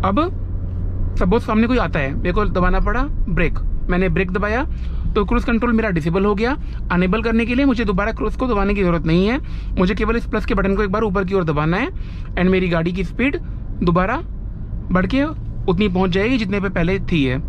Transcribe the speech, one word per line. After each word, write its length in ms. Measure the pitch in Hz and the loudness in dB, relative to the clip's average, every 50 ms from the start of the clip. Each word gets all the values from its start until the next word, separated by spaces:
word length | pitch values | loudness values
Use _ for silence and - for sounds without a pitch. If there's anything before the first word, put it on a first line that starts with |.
| - | 2
अब 280 | 190 196 277 320 370 - - - - - - - - - - - - - - - - - - | 2 2 2 2 0 -2 -4 -4 -4 -4 -4 -4 -4 -4 -4 -4 -2 -2 0 -2 0 2 2
सपोज 240 | - 180 196 233 | 2 4 2 2
सामने 240 | - - 220 214 226 | 2 2 2 2 2
कोई 120 | 233 254 240 | 4 2 0
आता 220 | 196 165 - 170 | 0 0 0 -2
है, 140 | 139 135 143 | -2 0 -2
मेरे 180 | - - 175 | -2 -2 0
को 120 | 175 202 208 | 0 2 0
दबाना 360 | 196 - 185 180 180 185 220 | 0 2 2 2 4 4 2
पड़ा 220 | - 208 208 240 269 294 - - - - | 2 2 2 0 0 -2 0 -2 0 0
brake, 300 | 170 165 175 151 - - - - - - - - | 2 2 2 2 0 0 -2 0 0 0 0 0
मैंने 180 | 180 180 190 185 | 0 2 2 2
brake 220 | 160 170 190 180 | 2 0 0 0
दबाया 360 | 180 208 202 208 214 247 302 - - - - - - - - - - | -2 -2 -2 -2 -2 -2 -2 -4 -4 -6 -6 -6 -4 -4 -2 0 0
तो 100 | 220 208 | 0 0
cruise 200 | - 240 240 - | 2 0 0 0
control 280 | - 233 220 - 240 | 0 0 0 2 2
मेरा 180 | 233 220 220 220 | 2 2 2 2
disable 340 | 185 160 147 170 165 190 196 | 0 0 0 0 0 2 2
हो 100 | 208 208 | 2 2
गया। 220 | 196 226 240 285 - - - - - - - | 2 0 -2 -2 -2 -4 -6 -6 -6 -4 0
Unable 300 | 180 175 180 185 180 226 | 0 2 2 2 2 0
करने 240 | 220 233 226 226 233 | 0 0 0 0 0
के 80 | 233 247 | 2 2
लिए 100 | 254 277 | 2 2
मुझे 200 | 277 247 214 233 | 2 2 2 0
दोबारा 280 | 196 202 180 202 220 | 0 0 0 0 -2
cruise 240 | 220 - - 214 - | -2 -2 -2 -4 -2
को 100 | - 254 | -2 0
दबाने 280 | 254 226 202 196 202 202 | 0 0 2 2 0 2
की 80 | 202 | 2
ज़रूरत 240 | 196 175 170 170 156 | 2 2 2 0 2
नहीं 200 | 160 160 175 190 | 2 2 4 4
है, 140 | 208 240 302 - - - - - - - - | 2 0 -2 -4 -6 -8 -6 -6 -4 0 0
मुझे 160 | 185 185 214 | 2 2 2
केवल 220 | - 220 214 226 | 0 0 0 0
इस 100 | 233 - | -2 -2
plus 200 | - - 214 - | -2 -4 -2 0
के 80 | - 233 | 0 0
button 200 | 196 190 196 196 | 0 2 0 2
को 80 | 190 | 0
एक 80 | 214 202 | 0 0
बार 120 | 185 214 | 0 0
ऊपर 220 | 226 214 180 202 196 | 0 0 0 0 -2
की 100 | 175 196 | 0 0
ओर 100 | 196 175 | 0 0
दबाना 320 | 160 151 147 151 156 170 | 0 0 0 0 0 0
है 140 | 196 254 370 - - - - - - - | 0 -2 -4 -4 -8 -8 -8 -8 -8 -8
and 240 | - - - 180 185 | -6 -2 0 2 4
मेरी 180 | 190 185 185 180 | 4 2 2 2
गाड़ी 240 | 170 165 165 175 | 0 0 0 0
की 120 | 180 190 185 | -2 -2 -4
speed 340 | 175 - - 233 277 294 349 - - - - - - - - | -4 -2 -2 -2 0 -2 -2 -6 -6 -8 -8 -8 -8 -4 -2
दोबारा 400 | - 170 170 175 185 202 240 320 - - - - - - - - - - - - - - | 0 2 2 2 2 0 -2 -4 -6 -8 -8 -8 -8 -8 -8 -8 -8 -6 -6 -6 -4 0
बढ़ 140 | - 180 185 | 2 2 2
के 180 | 185 262 269 285 311 311 - - - - - - - | 2 2 0 0 0 -2 -6 -8 -6 -6 -4 0 0
उतनी 200 | 180 175 214 208 | 2 2 2 2
पहुंच 220 | 175 180 190 190 | 2 2 2 2
जाएगी 260 | 165 190 202 233 262 | 2 2 2 2 2
जितने 240 | 247 220 185 196 202 | 0 0 0 -2 -2
पे 80 | 190 202 | -2 -2
पहले 320 | 190 196 170 170 165 123 | 0 0 0 0 0 0
थी 240 | 123 - 175 160 135 | 0 0 2 2 2
है 180 | 131 127 131 151 | 2 0 -2 -4